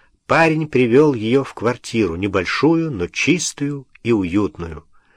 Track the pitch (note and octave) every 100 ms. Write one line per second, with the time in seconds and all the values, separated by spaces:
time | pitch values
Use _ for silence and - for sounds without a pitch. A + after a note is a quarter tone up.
0 | _ _ - C#3 D#3+ D#3 D3+ - B2 B2
1 | D3+ B2 A2 C3+ C3 - G#2+ A#2+ - A2+
2 | F#2+ E2 G2+ G2 F2 - D3 E3 D#3+ G#2+
3 | F2 - - D#3+ - - C#3+ C#3+ - _
4 | A#2 A2+ F#2 F#2+ F#2+ - E2+ D2+ - _
5 | _